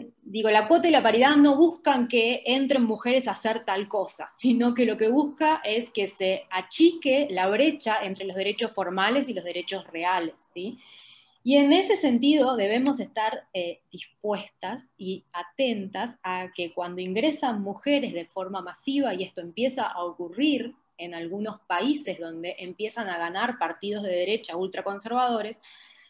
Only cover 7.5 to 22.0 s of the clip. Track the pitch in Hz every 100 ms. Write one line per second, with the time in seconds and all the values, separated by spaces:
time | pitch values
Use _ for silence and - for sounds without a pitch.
7.5 | 214 302 302 226 214 196 190 196 185 190
8.5 | 202 226 - 180 190 202 269 254 190 175
9.5 | 175 170 190 - 165 170 185 165 - _
10.5 | 175 190 - - - - - _ _ 240
11.5 | 285 285 339 381 403 285 240 277 302 254
12.5 | 240 202 233 269 254 - 220 220 - -
13.5 | 185 175 170 _ 175 - _ 208 202 208
14.5 | _ - 254 - _ 190 190 _ 175 175
15.5 | - 262 214 190 185 240 - 185 185 185
16.5 | - 170 180 175 180 185 190 302 302 262
17.5 | 214 196 202 285 285 226 170 170 190 185
18.5 | 196 175 - - 277 262 185 185 - 170
19.5 | 170 254 254 214 175 175 165 170 190 302
20.5 | 262 233 - _ - 175 170 165 196 214
21.5 | 202 _ 175 240 294